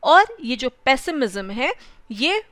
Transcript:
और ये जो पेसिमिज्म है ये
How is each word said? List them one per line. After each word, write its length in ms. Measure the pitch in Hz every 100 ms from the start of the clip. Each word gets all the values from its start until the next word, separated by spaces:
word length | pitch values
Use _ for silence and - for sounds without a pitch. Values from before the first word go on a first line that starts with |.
और 340 | - 330 - 453
ये 120 | 233 247
जो 120 | 247 -
पेसिमिज्म 640 | - 262 - 320 226 196 190
है 460 | 214 302 - - - -
ये 300 | 208 294 427 -